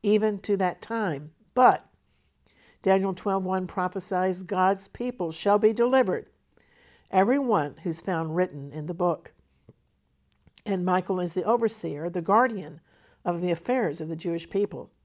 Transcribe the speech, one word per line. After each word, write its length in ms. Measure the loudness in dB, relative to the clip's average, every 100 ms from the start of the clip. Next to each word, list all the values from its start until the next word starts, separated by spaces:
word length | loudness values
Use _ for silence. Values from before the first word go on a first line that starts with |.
even 380 | 4 4 2 -2
to 180 | -2 0
that 240 | 0 -4
time. 480 | -8 -4 -4 -4 -8 _ _
But 320 | 4 6 4 _ _ _ _ _ _ _ _ _ _
Daniel 320 | 2 4 2
twelve 320 | -2 -2 -2
one 220 | -2 -2 -4
prophesies 760 | -4 -4 -4 -4 -2 0 -2
God's 460 | -4 2 2 2 -6
people 440 | -8 -8 -4 -6
shall 280 | -2 2 4
be 140 | 4
delivered, 520 | 4 2 4 2 0 -6 _ _ _ _ _ _ _ _
every 260 | 2 4 2
one 380 | 2 0 0 -4
who's 180 | -6 -6
found 340 | -4 -2 -2
written 360 | 0 -2 -4 -12
in 140 | -10 -10
the 80 |
book. 360 | -2 -2 -2 -8 _ _ _ -20 _ _ _ _ _ _ _ _ _
And 180 | -4 -2
Michael 360 | 0 0 0 -2
is 160 | -2
the 80 | -2
overseer, 680 | 0 2 0 -2 -8 -6 -6
the 140 | -4
guardian 580 | 2 4 4 -2 -12 -18 _ _ _ _
of 180 | -6 -2
the 100 | -2
affairs 500 | -2 0 0 0 -2
of 80 | -8
the 60 |
Jewish 340 | -6 -4 -4 -4
people. 400 | -4 -2 -6 -14 _